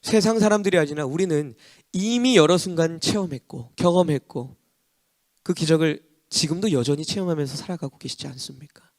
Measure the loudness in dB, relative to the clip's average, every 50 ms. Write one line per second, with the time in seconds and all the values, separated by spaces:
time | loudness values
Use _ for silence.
0 | _ 2 2 2 4 4 2 4 4 4 4 2 2 2 2 2 2 2 -2 -6
1 | -6 -4 -2 -2 -2 0 0 -2 -2 -4 -10 _ _ -20 -20 _ _ _ -6 -4
2 | -2 0 0 0 2 4 6 6 6 6 4 2 2 -2 -2 0 0 0 0 -2
3 | -2 -2 0 0 -2 -4 -6 -10 _ _ -16 -16 -16 -16 _ 0 0 2 4 4
4 | 4 4 2 -2 _ _ -10 -10 -10 -10 -14 _ _ _ _ _ _ _ _ _
5 | _ _ _ _ _ _ _ _ _ -6 -4 -2 2 2 2 2 2 0 -2 -4
6 | _ _ _ _ _ _ -4 -2 -2 -2 -2 -2 -2 0 0 0 0 0 -2 -4
7 | -4 -6 -6 -4 -2 -2 -2 -2 -4 -6 -6 -10 -10 -8 -10 -8 -8 -12 _ _
8 | -14 -14 -12 -12 -12 -14 -12 -12 -14 -16 -16 -18 -20 -20 _ -20 _ _ _